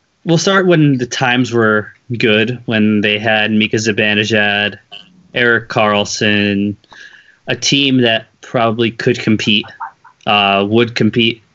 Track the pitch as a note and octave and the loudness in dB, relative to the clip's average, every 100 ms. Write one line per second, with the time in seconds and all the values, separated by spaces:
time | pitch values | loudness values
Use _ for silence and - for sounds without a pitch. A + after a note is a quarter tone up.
0 | _ _ E3+ E3 G3 G3 F#3 E3 D3 C3 | _ _ -2 0 2 0 2 4 4 2
1 | A#2+ - C3 B2 A#2+ A#2 A2 G#2+ G2+ - | -4 -2 0 0 0 0 2 0 -2 -14
2 | - A2+ A#2 G#2+ A2+ B2 - A2 G#2+ G#2 | -12 -2 2 2 0 -4 -4 0 2 2
3 | G#2 G#2 A2+ A2 G#2 G#2+ G#2+ A2+ A2 G#2 | 0 -2 0 0 0 0 0 0 -2 0
4 | G#2+ G#2 G#2+ A2 G#2 G#2 G#2 G2+ _ - | 0 0 0 0 0 0 -2 -6 _ -20
5 | - _ _ B2+ A#2+ A2+ - A#2+ G#2+ G#2 | -20 _ _ -2 0 0 -2 0 2 0
6 | G2+ - G#2+ G#2 G#2 G2 G2+ G2+ _ - | -2 -2 0 0 0 0 -2 -6 _ -20
7 | - - _ _ - B2 - C#3 C#3 C3 | -20 -20 _ _ -8 -6 -2 0 2 2
8 | A#2 A2 - _ - B2+ A2+ A2+ A#2 A#2+ | 2 0 -6 _ -8 -2 -2 0 -2 -2
9 | B2+ A#2+ - G#2+ - G#2 - - - - | -2 -2 0 -2 0 -2 -4 -14 -18 -18
10 | - _ - G#2 G2+ G2 G2+ A2+ A#2 A#2 | -20 _ -2 0 2 2 2 2 0 0
11 | G#2+ A#2+ A2+ A2+ _ | 0 0 -2 -2 _